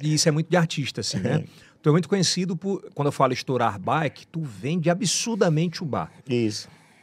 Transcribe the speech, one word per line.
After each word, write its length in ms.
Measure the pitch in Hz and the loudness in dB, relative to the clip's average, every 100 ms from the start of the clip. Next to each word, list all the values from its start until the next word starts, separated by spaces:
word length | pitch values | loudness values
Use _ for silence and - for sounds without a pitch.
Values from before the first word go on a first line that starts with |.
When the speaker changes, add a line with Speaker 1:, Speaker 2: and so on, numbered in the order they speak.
Speaker 1:
e 100 | 151 | 0
isso 160 | 151 170 | 2 4
é 40 | |
muito 180 | 151 160 | 2 2
de 60 | 175 | 2
artista, 420 | 165 - 123 - | 2 -2 -6 -6
assim, 160 | - - | -4 -2
né? 160 | 92 151 | 0 -2
Speaker 2:
É. 80 | - - - _ | -2 -14 -20 _
Speaker 1:
Tu 80 | 151 | 2
é 40 | |
muito 180 | 156 170 | 2 2
conhecido 440 | 202 170 - 175 | 0 2 0 -2
por, 280 | 175 196 196 - | -4 -4 -6 -6
quando 120 | - 143 | -4 -2
eu 60 | |
falo 200 | - 135 | 2 2
estourar 460 | 127 - 127 117 98 | 2 -2 0 0 -2
bar, 260 | 90 143 | -2 0
é 60 | 151 | -2
que 160 | - - | -6 -10
tu 160 | 165 | -8
vende 480 | 151 101 120 180 160 | -8 -6 -4 0 0
absurdamente 920 | 175 170 - 240 220 185 151 175 165 | 2 0 -2 -2 2 2 4 0 -2
o 40 | 151 | -6
bar. 260 | 110 82 - - | -4 -6 -10 -4
Speaker 2:
Isso. 400 | 123 110 107 - - _ _ | 0 0 -2 -10 -20 _ _